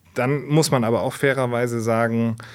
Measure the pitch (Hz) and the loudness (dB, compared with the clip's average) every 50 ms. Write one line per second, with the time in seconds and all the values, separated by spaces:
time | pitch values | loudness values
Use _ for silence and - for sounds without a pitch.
0 | _ _ - - 123 127 143 143 - 139 147 156 151 - 143 131 117 113 117 104 | _ _ -6 -4 -2 -2 -2 -4 -2 0 2 2 2 4 2 2 2 2 0 0
1 | 87 131 - - - 139 135 135 131 120 120 120 123 123 117 117 110 113 113 113 | 0 -2 -2 0 0 2 2 2 0 -2 0 -2 -2 -2 -2 -2 -2 0 0 2
2 | 117 113 113 117 117 117 113 113 - - - | 2 2 0 0 0 -2 -2 -6 -10 -16 -20